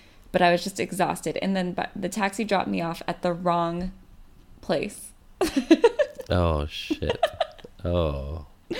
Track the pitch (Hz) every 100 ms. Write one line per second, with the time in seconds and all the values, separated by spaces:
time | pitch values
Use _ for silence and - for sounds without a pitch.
0 | - - - 180 175 175 190 - - 180
1 | 170 180 165 - 190 190 180 175 - -
2 | 180 214 196 196 208 190 202 196 165 170
3 | - 170 180 175 175 170 170 175 185 -
4 | - - - - - - - 165 208 -
5 | - - - - 339 277 247 320 466 -
6 | 554 - - 90 85 76 73 - - -
7 | - - 622 622 - - - - 90 87
8 | 80 69 69 76 73 - - -